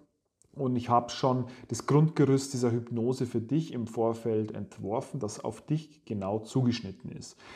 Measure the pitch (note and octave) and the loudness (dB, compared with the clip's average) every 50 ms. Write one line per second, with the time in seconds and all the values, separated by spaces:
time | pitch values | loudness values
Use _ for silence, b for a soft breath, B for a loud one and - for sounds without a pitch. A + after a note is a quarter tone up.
0 | - _ _ _ _ _ _ _ _ _ - C#3+ C#3 B2+ B2+ A#2 A#2 - A#2+ A#2+ | -20 _ _ _ _ _ _ _ _ _ -8 -2 0 0 0 0 2 2 2 2
1 | A#2+ - - - - C3 B2+ B2+ A#2+ A#2 B B B - A#2+ A2 - - C#3 D3+ | 2 0 -2 0 2 2 2 2 0 -4 B B B -8 -6 -4 0 4 6 6
2 | D#3+ D#3 - - C#3+ C3+ C3+ C3+ C3+ - - B2 B2 A#2+ A2+ A#2+ A#2 - B2 A2+ | 6 6 6 4 4 6 4 4 2 0 -2 0 2 2 2 0 -2 -2 -2 0
3 | A2+ B2 B2+ - C3 A#2 - A#2 A2 A2+ C3+ D#3+ D#3+ - - B2 A2+ G#2+ - A#2+ | 0 0 0 0 -2 -2 -2 -2 -2 0 0 0 0 -2 -4 -6 -6 -4 0 2
4 | A2+ A2+ A2+ A2+ - A#2+ A2 G#2+ G#2+ G#2+ A2 G#2+ G2+ - - - G#2 G2 A2 B2+ | 2 2 2 0 0 0 2 2 0 -2 -4 -6 -8 -10 -10 -8 -6 -2 -2 -2
5 | - - - C#3 - G2+ - - - A#2+ - - - - D3 D#3 - - - _ | -2 -4 -6 -6 -4 -6 -6 -6 -6 -6 -8 -6 -4 -2 -2 -2 -2 -6 -16 _
6 | _ - A2 G2+ F#2+ F#2+ G#2 A2 A2 - - C3+ B2 A#2+ A2+ - - - - - | _ -6 -6 -4 -2 -2 -2 -2 -4 -2 0 2 4 4 2 2 -2 -8 -12 -12
7 | - - - - - - B B B B B | -12 -12 -12 -12 -14 -16 B B B B B